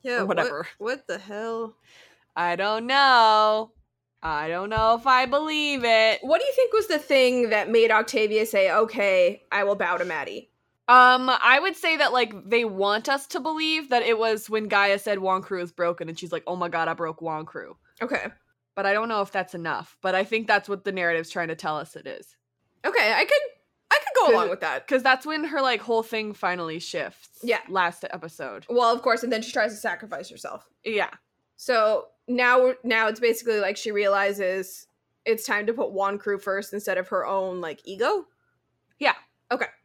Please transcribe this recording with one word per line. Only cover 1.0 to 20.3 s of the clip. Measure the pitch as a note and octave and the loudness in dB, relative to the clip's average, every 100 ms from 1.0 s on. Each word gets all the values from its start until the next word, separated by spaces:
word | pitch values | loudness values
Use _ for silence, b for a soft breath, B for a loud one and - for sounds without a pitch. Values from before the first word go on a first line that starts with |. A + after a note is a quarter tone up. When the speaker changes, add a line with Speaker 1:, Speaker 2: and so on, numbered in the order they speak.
| - | -8
Speaker 1:
the | B3 | -10
hell? | G3 G#3 A3+ A3+ A3+ _ b b b b b - | -10 -10 -8 -8 -10 _ b b b b b -4
Speaker 2:
I | F3 F3 | -4 -2
don't | G3+ A3 A#3+ | -2 -2 0
know. | C4+ C#4 B3 A3 G#3+ G#3+ G#3+ A3 _ _ _ _ _ | 2 6 6 6 6 4 0 -4 _ _ _ _ _
I | D#3+ D3+ D#3 | -6 -6 -4
don't | E3+ G3 | -6 -4
know | A3 A3 A#3 | 0 2 2
if | A#3 | 4
I | B3+ B3+ | 2 4
believe | C#4+ D#4 D4+ D4 C#4 A#3+ | 0 0 -2 -2 0 4
it. | A3+ - - | 4 4 2
Speaker 1:
What | C4 E4 | 2 2
do | C#5 | 2
you | |
think | - A#4+ | 2 2
was | A4 - | 2 0
the | D#4 | -4
thing | - C#4 B3+ B3 A#3 | 2 4 4 4 2
that | G#3+ F#3 | 0 2
made | A3+ A3+ | 4 6
Octavia | A3 A3+ B3 G#3+ G#3+ G#3+ | 4 2 0 0 0 0
say, | G3+ F#3+ | 2 4
"Okay, | E3+ A3 A3+ G3+ F#3 F3+ G3+ _ | 4 2 0 2 4 4 2 _
I | G3+ | -2
will | G3+ G3+ | 0 0
bow | F3 F3 | 0 -2
to | F3+ | -2
Maddie"? | D#3 C#3 G#2 - _ _ _ - | -6 -8 -12 -16 _ _ _ 6
Speaker 2:
Um, | B3 B3+ B3+ B3+ | 10 10 8 4
I | B3+ A#3 C4+ | 2 6 4
would | F#4 E4+ | 4 -2
say | E4+ D#4+ | -4 0
that, | C#4+ | 2
like, | B3 A3+ G#3 F#3+ | 2 0 -6 -2
they | A#3 A#3 | 0 0
want | F#3+ G3+ G#3+ A3+ | 0 0 0 0
us | C#4 - | -4 -4
to | - | -6
believe | D#4+ D#4 D#4+ D#4+ C#4 | -4 -4 -2 -2 0
that | B3 | 0
it | A3 A3+ | 2 0
was | A3+ G#3+ G#3+ | 0 -2 -2
when | G#3+ G#3+ | -6 0
Gaia | G3+ G3+ G3 | 0 2 0
said | A3 G3+ | -2 -2
Wonkru | F#3+ F#3 F#3+ F#3 | 0 -2 -2 -8
is | F3 | -8
broken | - F3 F3 E3 | -4 -4 -2 -10
and | D#3+ | -12
she's | F3 | -8
like, | E3 - | -8 -6
"Oh | F3+ | -6
my | F3 | -4
god, | E3+ E3 | -2 -2
I | |
broke | E3 E3 D#3+ | -4 -6 -6
Wonkru." | E3 D#3 D#3+ - E2 - _ _ | -8 -8 -10 -16 -16 -20 _ _
Speaker 1:
Okay. | A#3+ A3+ - - _ _ _ | -6 -6 -6 -14 _ _ _
Speaker 2:
But | - G3 | -6 -2
I | |
don't | G3+ A#3 | 0 0
know | G#3+ | -4
if | G3 | -2
that's | G3 F3+ | -4 -6
enough. | F3 E3 C#3 D#3+ _ | -8 -6 -6 -8 _
But | F#3+ F#3 | -2 0
I | |
think | G#3+ | 0